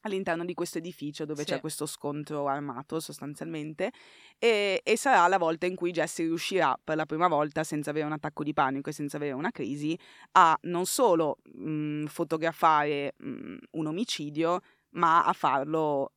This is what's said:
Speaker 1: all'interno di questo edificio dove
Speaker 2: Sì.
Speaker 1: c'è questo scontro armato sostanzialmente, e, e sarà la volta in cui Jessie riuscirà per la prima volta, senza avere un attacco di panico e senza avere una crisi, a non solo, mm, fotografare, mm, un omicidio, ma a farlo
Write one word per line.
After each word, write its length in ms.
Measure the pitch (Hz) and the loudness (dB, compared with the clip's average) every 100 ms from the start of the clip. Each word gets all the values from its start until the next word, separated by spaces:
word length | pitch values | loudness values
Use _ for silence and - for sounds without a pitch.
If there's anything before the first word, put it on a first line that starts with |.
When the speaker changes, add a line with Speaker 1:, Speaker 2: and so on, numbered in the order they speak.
Speaker 1:
all'interno 420 | 220 190 185 165 175 | -4 -4 -2 -2 -4
di 80 | |
questo 240 | 175 170 170 | -6 -6 -6
edificio 480 | 170 - 147 151 151 | -8 -10 -10 -8 -8
dove 160 | 147 | -6
Speaker 2:
Sì. 60 | 147 | -4
Speaker 1:
c'è 100 | 139 | -4
questo 240 | 156 - | -6 -8
scontro 600 | 147 - 143 147 147 151 143 | -8 -6 -8 -6 -6 -4 -2
armato 540 | 139 143 123 143 160 | -2 -4 -10 -8 -8
sostanzialmente, 880 | 156 147 143 147 160 160 151 156 190 - - - - _ | -8 -12 -12 -10 -10 -8 -8 -6 -6 -6 -20 -20 -20 _
e, 420 | 233 214 202 190 | 2 2 2 0
e 140 | - 220 | 0 0
sarà 300 | 277 233 175 | 4 6 6
la 100 | 190 | 6
volta 300 | 165 160 180 | 2 0 -2
in 80 | |
cui 160 | 185 175 | -2 -2
Jessie 340 | 170 160 - | 0 -2 -2
riuscirà 500 | 165 165 - 185 151 123 | -2 -2 -2 2 2 0
per 140 | - 156 | -2 -2
la 80 | |
prima 240 | 156 156 175 | -2 0 2
volta, 360 | 147 151 156 | 2 0 -2
senza 260 | 156 151 147 | -4 -4 -4
avere 160 | 147 147 | -4 -4
un 60 | |
attacco 300 | 151 151 - | -4 -6 -6
di 120 | 151 | -4
panico 340 | 151 135 135 143 | 0 0 0 -6
e 40 | |
senza 260 | 151 143 151 | -6 -6 -4
avere 140 | 147 | -4
una 180 | 131 165 | -2 -4
crisi, 480 | - 117 143 151 175 - - - | -4 -6 -4 -4 -4 -8 -20 4
a 240 | 185 170 156 | 8 8 6
non 240 | 170 175 185 | 0 -4 -2
solo, 500 | - 240 170 156 - - - | 4 4 6 2 -2 -10 -10
mm, 480 | 135 151 151 147 151 | -6 -4 -4 -4 -6
fotografare, 1080 | - 170 160 165 156 165 151 147 143 143 - | -6 -4 0 -2 4 6 6 4 -2 -4 -8
mm, 340 | - 127 - 95 - | -12 -10 -12 -14 -12
un 140 | 160 156 | -8 -6
omicidio, 760 | 165 240 - 147 147 165 180 _ _ _ | -4 -4 -4 -6 -2 0 0 _ _ _
ma 320 | - 170 165 | 0 4 6
a 80 | - | 4
farlo 760 | 180 151 135 143 160 156 143 135 | 2 0 0 0 0 0 0 -4